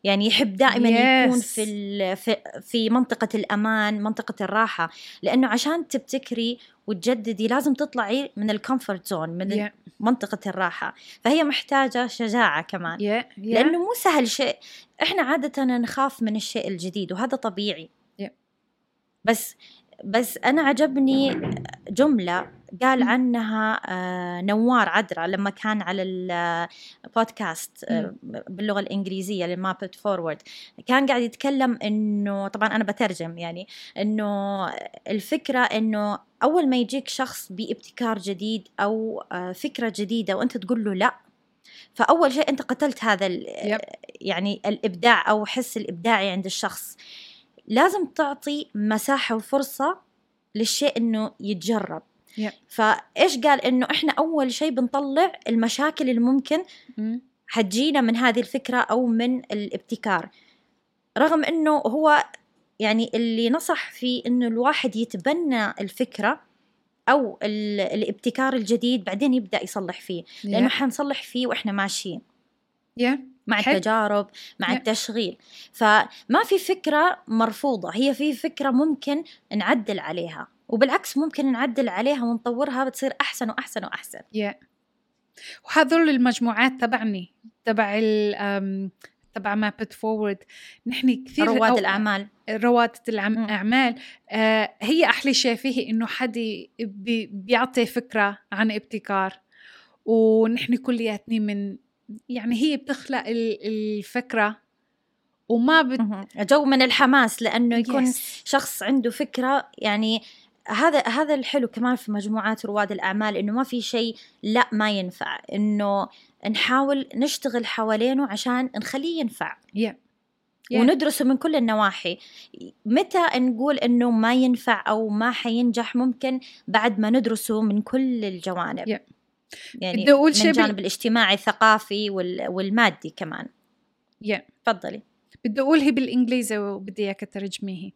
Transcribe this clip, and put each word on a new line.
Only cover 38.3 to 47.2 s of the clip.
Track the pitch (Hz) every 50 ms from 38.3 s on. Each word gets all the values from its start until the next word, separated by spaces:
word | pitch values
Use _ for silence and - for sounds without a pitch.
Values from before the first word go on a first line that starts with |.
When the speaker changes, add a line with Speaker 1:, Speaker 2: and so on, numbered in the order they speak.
| 196 170 202 214 220 208 - _ _ -
Speaker 1:
أو، | 202 202 220 220 220 220 226 - - _
آه، | - 180 180 180
فكرة | 185 - - 302 - - 233 226 190
جديدة | - 208 180 226 233 202 185 190
وأنت | - - 247 -
تقول | 233 185 185 247 226 214
له | 208 190
لأ، | 185 202 247 - - _ _ _ _ _ _ _ _ _ - - - - _ _
فأول | - 233 - 330 330 339 277
شيء | 254 294 - -
أنت | 277 262
قتلت | 277 - 262 - 302 285 - - 226
هذا | 226 208 175 196
ال-، | 190 180 - - - - - -
Speaker 2:
يب. | 208 214 220 - - - - - - - -
Speaker 1:
يعني | - 190 180 175 190 202 202 - -
الإبداع | 202 214 - - 214 180 175 196 240 226 180 - -
أو | 214 214 214
حس | - - 254 247 - -
الإبداعي | 220 208 - 180 170 170 233 226 202 196 196
عند | 180 196 180
الشخص. | 190 - - - 190 - - - - - - - - - -